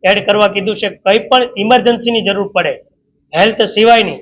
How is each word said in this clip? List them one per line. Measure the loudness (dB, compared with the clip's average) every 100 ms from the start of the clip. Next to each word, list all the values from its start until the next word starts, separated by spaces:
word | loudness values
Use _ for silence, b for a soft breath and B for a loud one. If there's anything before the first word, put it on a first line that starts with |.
એડ | 0 0 0
કરવા | 0 0
કીધું | 0 -4 -4
છે. | -6
કંઈ | -4 0 0
પણ | 2 0 0 -4
ઇમરજન્સીની | 0 2 2 0 -2 -2
જરૂર | -2 -4 -4
પડે, | -4 -4 -6 _ _ _ _ _ 0
હેલ્થ | 0 0
સિવાયની | -2 2 4 4 2 -6